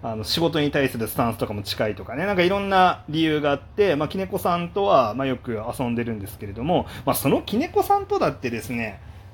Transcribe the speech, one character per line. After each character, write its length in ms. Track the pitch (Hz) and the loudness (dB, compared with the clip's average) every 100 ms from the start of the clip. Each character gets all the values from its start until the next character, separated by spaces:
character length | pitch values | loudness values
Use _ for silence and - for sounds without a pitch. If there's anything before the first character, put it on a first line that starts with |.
あ 140 | 120 110 | -8 -6
の、 80 | |
仕 160 | 104 - | -4 0
事 200 | 165 156 | 2 2
に 120 | 147 | 0
対 160 | 147 135 | 2 0
す 100 | 120 | 0
る 80 | 110 | -4
ス 80 | |
タ 140 | - 117 | 0 0
ン 60 | |
ス 20 | 113 | 0
と 100 | 117 | -4
か 80 | |
も 80 | 104 | -4
近 280 | 101 - 113 | -6 -2 -2
い 40 | |
と 100 | 95 | -4
か 120 | 98 123 | -8 -4
ね、 100 | 190 | 0
な 60 | |
ん 40 | 190 | 2
か 60 | |
い 60 | 175 | 4
ろ 100 | 202 | 2
ん 100 | 196 | 2
な 360 | 190 180 151 - | 6 6 4 -2
理 140 | 156 | 0
由 180 | 160 151 | 2 2
が 120 | 143 | 2
あ 20 | |
っ 40 | 143 | 0
て、 340 | - - 202 | -2 2 2
ま 120 | 143 151 | 2 0
あ、 20 | |
き 100 | 190 | -4
ね 80 | 185 | -4
こ 120 | 190 | -2
さ 180 | 196 175 | 0 0
ん 140 | 170 | -2
と 120 | 202 | 0
は、 320 | 202 170 113 | 4 6 4
ま 80 | 117 | 0
あ、 40 | 135 | -2
よ 80 | 123 | -2
く 240 | - 110 113 113 | -4 -6 -6 -4
遊 60 | |
ん 100 | 123 | -2
で 80 | 117 | -2
る 120 | 117 | -2
ん 40 | 110 | -4
で 80 | 98 | -8
す 120 | - | -10
け 80 | 104 | -10
れ 40 | |
ど 120 | 101 | -6
も、 220 | 139 165 - - - | 0 0 0 -4 -2
ま 60 | |
あ、 20 | |
そ 140 | 123 139 | 0 2
の 140 | 285 | 0
き 140 | - 208 | 0 -2
ね 120 | 359 | 0
こ 160 | 415 | 0
さ 140 | 381 403 | 2 2
ん 80 | 392 | 2
と 120 | 403 | 0
だ 100 | 175 | 0
っ 40 | |
て 180 | - 123 | 0 -4
で 100 | 113 | -6
す 100 | - | -4
ね、 300 | 120 113 95 - - - | -4 -4 -8 -16 -20 -10